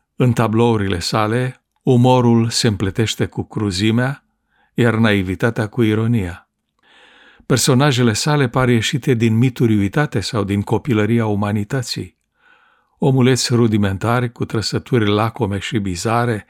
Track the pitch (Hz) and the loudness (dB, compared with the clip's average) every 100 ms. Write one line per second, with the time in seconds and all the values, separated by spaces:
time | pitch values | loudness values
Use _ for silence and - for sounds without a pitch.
0 | _ - 123 113 113 110 120 110 98 90 | _ -2 0 2 0 2 2 2 -2 -4
1 | - 110 107 120 127 - _ _ - 123 | -4 -2 -2 -2 -4 -8 _ _ 2 4
2 | 123 127 120 117 113 - 123 101 95 - | 6 4 4 4 2 0 0 0 -4 -2
3 | 110 - 104 - 95 - 104 90 110 113 | -4 -2 -6 -6 -8 -6 -4 0 0 2
4 | 127 139 _ _ _ _ _ - 117 110 | -2 -6 _ _ _ _ _ 0 0 2
5 | 113 101 92 92 120 113 107 - 110 107 | 2 2 0 -2 -2 -2 -4 0 0 2
6 | 113 117 90 85 _ _ _ _ _ _ | 0 -2 -4 -8 _ _ _ _ _ _
7 | - _ - _ - 127 - 127 147 123 | -20 _ -20 _ -2 0 2 2 2 2
8 | 120 107 156 147 127 131 123 120 - 139 | 2 0 -2 0 0 0 2 0 0 -4
9 | 143 120 113 110 127 123 117 107 101 151 | -2 0 2 2 0 2 0 2 0 0
10 | 147 117 - 113 98 101 101 107 - 107 | -2 -4 -4 -4 -2 -2 0 -2 0 0
11 | 104 117 110 101 104 107 104 135 120 - | 0 0 0 -2 -2 -4 -4 -6 -6 -10
12 | 90 _ _ _ _ _ _ _ _ _ | -12 _ _ _ _ _ _ _ _ _
13 | 143 131 123 127 - 120 120 107 101 95 | 0 4 4 2 0 2 2 2 0 -2
14 | 107 120 123 - 131 113 - 113 - 123 | -2 -2 -4 -6 -6 -4 -4 -6 -2 0
15 | 104 104 113 - 98 98 - 110 98 87 | 2 0 -2 -2 -4 -4 -4 -4 -4 -4
16 | 113 117 120 107 - | -2 -2 -2 -4 -8